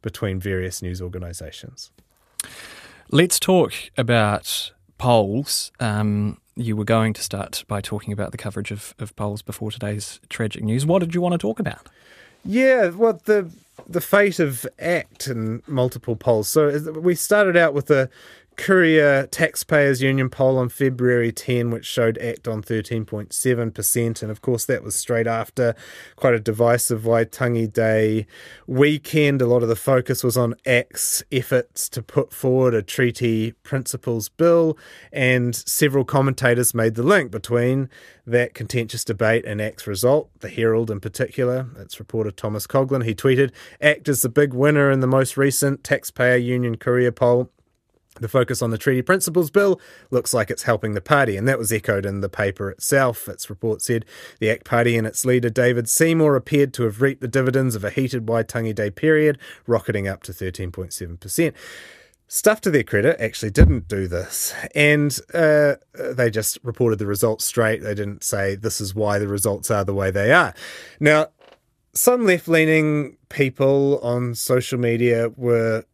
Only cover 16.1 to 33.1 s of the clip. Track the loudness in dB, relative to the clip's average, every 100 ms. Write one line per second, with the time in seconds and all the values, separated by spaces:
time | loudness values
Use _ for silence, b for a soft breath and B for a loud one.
16.1 | -2 2 2 2 2 2 0 -6 -2 -2
17.1 | 0 2 4 4 4 4 0 2 2 2
18.1 | B B B B -10 2 4 6 6 6
19.1 | 4 0 -2 -2 -2 0 2 4 2 2
20.1 | 0 -2 2 2 2 -2 0 -2 2 2
21.1 | 2 0 -4 -2 -2 -2 -4 -4 0 0
22.1 | 0 -8 -8 -8 -8 -4 -4 -4 -6 -6
23.1 | -10 -8 -4 0 0 -2 -4 -4 -2 -2
24.1 | -4 -8 -6 -4 -2 -2 -4 -4 -8 -2
25.1 | -2 -2 -4 -6 -2 -2 -2 B B B
26.1 | _ 0 2 0 2 2 2 0 -2 2
27.1 | 2 0 -2 -2 0 -2 0 2 2 2
28.1 | 0 -4 B B B -6 2 2 2 -2
29.1 | 2 2 2 2 2 2 0 2 0 0
30.1 | -2 0 0 -2 -2 0 0 0 -6 -4
31.1 | -6 -4 -6 0 -2 -2 -10 -10 -10 -4
32.1 | -4 -4 -4 0 2 2 2 -2 -2 -2